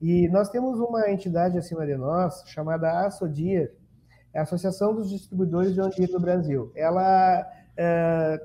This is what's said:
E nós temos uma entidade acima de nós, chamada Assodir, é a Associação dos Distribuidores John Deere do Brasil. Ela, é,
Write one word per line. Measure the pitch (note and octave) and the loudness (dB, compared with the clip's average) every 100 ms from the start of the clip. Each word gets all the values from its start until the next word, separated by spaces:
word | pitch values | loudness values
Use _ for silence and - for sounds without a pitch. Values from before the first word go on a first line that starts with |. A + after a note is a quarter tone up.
E | E3 F3 E3+ | 2 4 4
nós | F#3+ G3+ | 4 2
temos | A#3+ C4 A#3 | -2 -2 -2
uma | A#3 A3+ G#3 | -2 0 0
entidade | G3 F#3+ E3+ F3+ F3+ | -2 -2 0 0 0
acima | E3 D#3+ D3 | -4 -6 -4
de | |
nós, | C3+ C3 E3+ F3+ - - | -2 -2 0 -2 -4 -14
chamada | - D#3 D#3+ E3 E3+ G3+ | -8 -4 -2 0 0 -2
Assodir, | - E3+ D3 F3 F#3 D3 - _ _ _ _ _ | -2 -6 -2 0 0 -2 -6 _ _ _ _ _
é | D3+ | -6
a | |
Associação | D#3 F3 F#3 F#3 G#3 | -4 -2 -4 0 0
dos | A3 F#3+ | 0 -4
Distribuidores | G3 - F#3 F3 E3+ F#3+ | -8 -6 -2 0 2 0
John | F#3 F#3+ | 2 0
Deere | F#3+ F3+ | 0 0
do | F3+ | 0
Brasil. | F3 F3+ D3+ C3+ A2 | 0 0 0 -2 -4
Ela, | D3 D#3+ F3+ F#3+ F#3+ F#3 F3+ - - - - | -2 0 2 4 6 6 2 0 -14 -14 -2
é, | E3+ E3+ E3 E3 D#3 D#3 | 0 2 2 2 0 -2